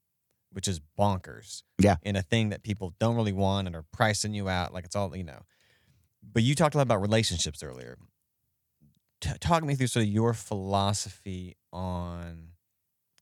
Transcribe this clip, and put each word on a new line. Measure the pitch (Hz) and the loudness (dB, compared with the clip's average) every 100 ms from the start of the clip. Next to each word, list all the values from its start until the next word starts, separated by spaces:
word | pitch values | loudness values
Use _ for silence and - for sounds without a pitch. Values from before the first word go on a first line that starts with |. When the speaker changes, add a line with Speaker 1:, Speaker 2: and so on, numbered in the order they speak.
| _ _ _ _ _ | _ _ _ _ _
Speaker 1:
which | 95 101 | -6 -4
is | 85 76 - | -4 -6 0
bonkers. | 101 92 - 55 - - - - | 0 0 -6 -18 -16 -18 -8 4
Speaker 2:
Yeah. | 101 90 | 6 6
Speaker 1:
In | 101 101 | 2 -2
a | |
thing | 92 117 110 | 0 2 2
that | 95 | -2
people | - 101 92 - | -6 -6 -6 -2
don't | 113 117 | 0 2
really | 107 | 0
want | 95 98 98 95 | 2 2 2 -2
and | |
are | 82 80 | -8 -12
pricing | - 110 104 107 | 0 0 2 -2
you | 104 98 | -4 -2
out. | 92 90 | -2 -2
Like, | 92 | -6
it's | 87 | -8
all, | 104 98 85 | -4 -4 -6
you | |
know. | 85 65 - _ _ _ _ _ _ _ | -10 -14 -20 _ _ _ _ _ _ _
But | - 117 | -2 2
you | 117 | 2
talked | 143 160 | 4 4
a | 147 | 4
lot | |
about | 131 107 | 2 2
relationships | 101 110 110 85 - 76 | 4 2 2 0 -4 -6
earlier. | 76 64 60 60 - _ _ _ _ _ _ _ _ _ _ _ | -12 -12 -14 -18 -20 _ _ _ _ _ _ _ _ _ _ _
T-, | - - | -6 -2
talk | - 170 | 2 2
me | 156 | 2
through | 139 127 | 0 2
sort | 123 | 2
of | 107 | 2
your | 104 117 | 2 2
philosophy | 117 - 104 95 98 98 101 - - 98 92 90 - _ | 0 -4 -6 0 2 2 0 -6 -10 -10 -10 -12 -16 _
on | 90 92 90 87 87 85 82 82 87 _ _ _ _ _ _ | -8 -6 -4 -6 -10 -12 -16 -20 -20 _ _ _ _ _ _